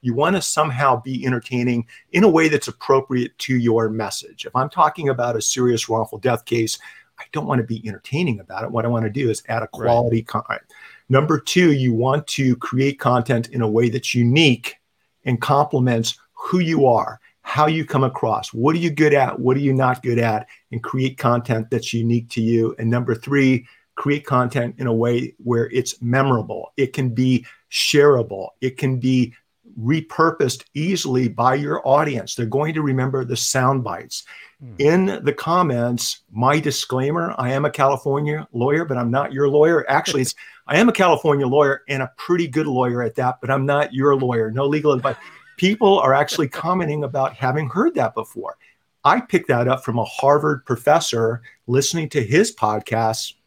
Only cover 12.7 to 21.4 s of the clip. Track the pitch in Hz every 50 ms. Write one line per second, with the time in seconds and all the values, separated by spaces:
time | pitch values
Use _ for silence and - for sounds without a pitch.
12.7 | - 123 131 139 139 - - 127 123 123 117 - 131 117 117 - - 127 120 110
13.7 | 104 113 117 120 107 131 - - - 123 120 117 123 156 165 147 127 - - -
14.7 | - _ _ _ _ _ _ _ _ _ _ 135 123 113 - - 143 139 147 147
15.7 | - 143 127 127 120 113 113 - - _ _ _ _ - - - - 185 175 160
16.7 | 165 156 139 131 120 107 - - - - _ _ _ _ _ - - 139 151 156
17.7 | 160 160 156 - - 139 135 127 131 - - 120 107 104 - - - 113 117 143
18.7 | 160 175 170 170 151 143 156 151 143 139 131 123 - - 127 123 127 139 143 139
19.7 | 135 131 131 127 127 - - 127 120 117 117 113 107 110 113 _ - _ _ _
20.7 | - 117 117 - - 135 131 131 131 - - 123 120 123